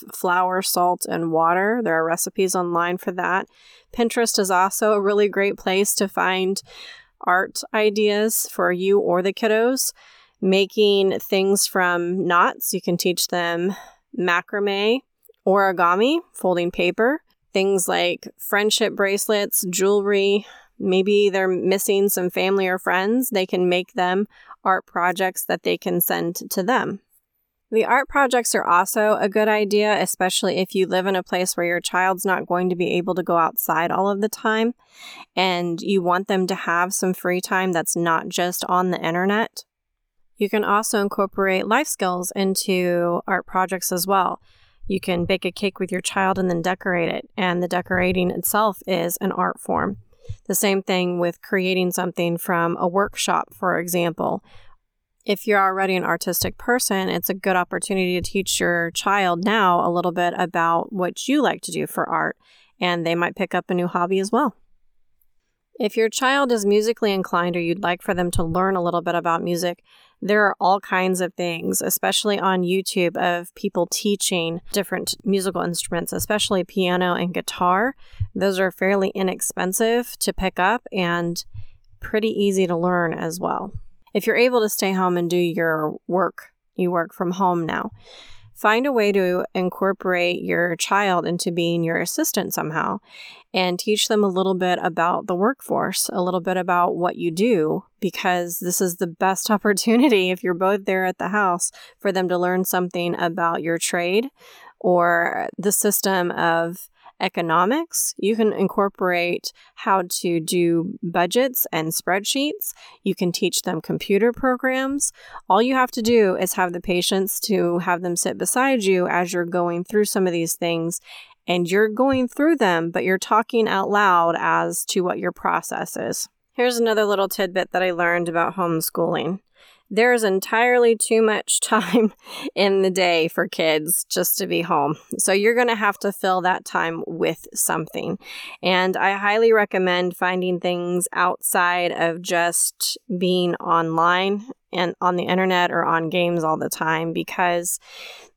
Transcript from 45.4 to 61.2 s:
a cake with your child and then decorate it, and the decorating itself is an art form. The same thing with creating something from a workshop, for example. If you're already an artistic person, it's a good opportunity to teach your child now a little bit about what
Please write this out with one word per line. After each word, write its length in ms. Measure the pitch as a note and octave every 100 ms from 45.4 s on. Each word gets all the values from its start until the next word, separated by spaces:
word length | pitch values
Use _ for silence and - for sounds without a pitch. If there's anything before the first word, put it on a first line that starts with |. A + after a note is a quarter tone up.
a 80 | F#3
cake 280 | - G3+ -
with 120 | F#3
your 100 | F#3
child 380 | - - F#3+ F#3+
and 100 | F#3+
then 120 | E3+
decorate 480 | F3+ F#3 G3+ F3+ E3
it, 200 | - - -
and 260 | - F3
the 60 | F3
decorating 640 | F3+ F3+ F#3 F3+ F#3 F3+
itself 500 | - F3 G#3 G#3+ F#3+ -
is 300 | F#3 E3+ E3+
an 160 | G3
art 260 | F#3+ F#3 -
form. 380 | - F#3+ - G3+ - _ - - -
The 80 | F#3+
same 260 | G#3 G3
thing 380 | F#3+ F#3 F3+ F3
with 220 | F3 E3+
creating 500 | - G3 F#3 F#3 F3+
something 460 | F3 F3+ F3 E3+ E3+
from 400 | - F3 E3+ E3+
a 80 | F3+
workshop, 640 | F3+ G#3 - - E3+ -
for 260 | - F#3 E3+
example. 640 | E3+ F3 E3+ D#3+ F3+ G3+ - - - - _ _ _ _ -
If 200 | G3+ -
you're 160 | G3+
already 360 | F#3+ F#3+ F#3+ F#3
an 80 | -
artistic 520 | E3+ - F3 - -
person, 520 | - B3 - G3 F#3
it's 200 | F3 -
a 40 |
good 240 | F#3+ G3 F#3
opportunity 640 | F3 F3 - G3 F3+ F3+
to 120 | E3+
teach 300 | G3+ F#3 -
your 300 | F3 E3+ E3+
child 520 | - - G3+ F#3+ F3
now 420 | F#3+ A3 F#3+ F3 F3+
a 60 |
little 220 | F3 F3
bit 200 | E3+ F3 -
about 560 | F3+ F3 E3 E3+ -
what 340 | G3+ F3+ -